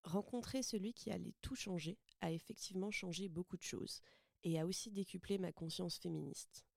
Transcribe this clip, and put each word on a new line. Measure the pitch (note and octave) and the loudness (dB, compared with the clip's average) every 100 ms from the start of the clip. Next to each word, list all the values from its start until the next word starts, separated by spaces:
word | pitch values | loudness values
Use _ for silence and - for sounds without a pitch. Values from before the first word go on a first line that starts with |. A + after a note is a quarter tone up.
Rencontrer | - F3+ G#3 B3 A#3 C4+ | 2 0 2 -2 0 0
celui | B3 G#3+ G3+ | 2 2 0
qui | - - | -2 -2
allait | F#3 F3 - | -2 -2 -6
tout | - | -6
changer | C4 G#3 F3 D#3 G3+ - - | -4 0 0 0 -4 -12 -2
a | F3 | 0
effectivement | E3 - A3 - F#3 G3 | 0 -2 -8 -2 0 2
changé | G#3+ F#3 E3 G3 | 0 0 -2 -2
beaucoup | D#3+ F3+ - | -2 -2 -4
de | |
choses | - G2+ - - - - _ _ | -2 -2 -2 -6 -10 -20 _ _
et | F3 E3 | 4 4
a | E3 | 4
aussi | F#3+ A3+ | 2 0
décuplé | G3+ G3 F3+ - G3 | 0 0 -2 0 2
ma | F3 | 2
conscience | - E3 - F3 - | 0 -2 0 0 0
féministe. | F3 D#3 C#3+ - - - - | 0 0 0 -4 -8 -14 -20